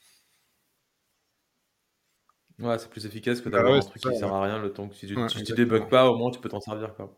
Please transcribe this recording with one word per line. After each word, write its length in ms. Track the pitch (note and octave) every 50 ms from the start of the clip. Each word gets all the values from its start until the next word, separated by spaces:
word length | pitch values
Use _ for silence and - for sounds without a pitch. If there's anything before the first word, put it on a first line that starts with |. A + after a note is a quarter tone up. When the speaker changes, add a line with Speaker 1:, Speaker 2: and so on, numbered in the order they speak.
| _ _ _ _ _ _ _ _ _ _ _ _ _ _ _ _ _ _ _ _ _ _ _ _ _ _ _ _ _ _ _ _ _ _ _ _ _ _ _ _ _ _ _ _ _ _ _ _ _ _ _ -
Speaker 1:
Ouais, 200 | A2 B2 A#2 A2+
c'est 120 | - -
plus 160 | - G#2 G#2
efficace 340 | G#2+ G2+ A2 - A#2+ A#2+ A#2+
que 80 | - -
Speaker 2:
Bah 80 | -
Speaker 1:
d'avoir 160 | - A#2 B2
Speaker 2:
ouais, 60 | C3+ C#3
Speaker 1:
un 20 |
Speaker 2:
c'est 80 | - -
Speaker 1:
truc 140 | - -
Speaker 2:
ça, 80 | - B2+
Speaker 1:
qui 80 | B2 A2
sert 120 | G#2 F#2+
Speaker 2:
ouais. 60 | G2
Speaker 1:
à 60 | G2
rien 160 | G2 G2 G#2+ A2
le 100 | G#2 G2+
temps 160 | G2+ - G2+
que 80 | G#2 -
si 120 | - -
tu, 100 | G2 G2+
Speaker 2:
Ouais, 140 | A#2+ A#2 A2+
Speaker 1:
si 60 | -
tu 40 | G#2+
Speaker 2:
exactement. 380 | G#2 A2 A2+ A#2 A#2+ A#2+ A2 A2
Speaker 1:
débugs 100 | G#2+ -
pas, 220 | C3 B2+ C3 B2+
au 80 | A#2 A2+
moins 120 | A#2 B2
tu 100 | B2 -
peux 100 | - -
t'en 100 | - G2+
servir, 340 | - A2 A2 G#2+ G#2+ G#2 G2+
quoi. 220 | - G2+ G2 -